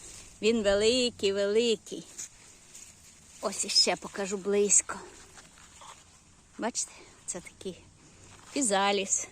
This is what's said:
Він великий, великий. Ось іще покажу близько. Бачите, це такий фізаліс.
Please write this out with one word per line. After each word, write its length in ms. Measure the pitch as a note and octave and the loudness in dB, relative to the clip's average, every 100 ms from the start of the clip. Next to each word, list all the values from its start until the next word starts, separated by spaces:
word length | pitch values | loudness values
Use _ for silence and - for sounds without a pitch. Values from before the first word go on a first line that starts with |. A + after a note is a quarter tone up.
| - - - - | -18 -18 -20 -2
Він 220 | G#3+ A#3 | 2 4
великий, 720 | G3+ G3+ A3 B3+ B3 - G3 | 4 4 4 4 2 0 0
великий. 720 | G3 G3+ G#3+ A#3+ G#3+ - - - - - - - - - - - - - - - - | 0 2 2 2 0 -4 -14 -14 -16 -16 -18 -20 -20 -20 -20 -20 -20 -20 -20 -20 -8
Ось 240 | G#3+ G3 G3+ | -6 -4 0
іще 300 | - - F3+ | 4 4 2
покажу 420 | F#3+ - G3 G3 | -6 -8 -6 -6
близько. 580 | F#3 G3+ G3+ - - - - - - - - - - - - - - - - - - - | -2 0 4 2 2 -10 -14 -20 -20 -20 -20 -20 -20 -20 -20 -20 -20 -20 -20 -20 -20 -8
Бачите, 340 | G#3+ - - - - - - | -6 -4 -8 -10 -20 -18 -12
це 140 | F3+ | -12
такий 440 | - - F#3+ F3 - - - - - - - | -12 -14 -12 -12 -18 -20 -20 -20 -20 -20 -6
фізаліс. 760 | C#4 B3 G3 G3 G3+ G3 - - | -2 2 4 4 2 0 -2 -4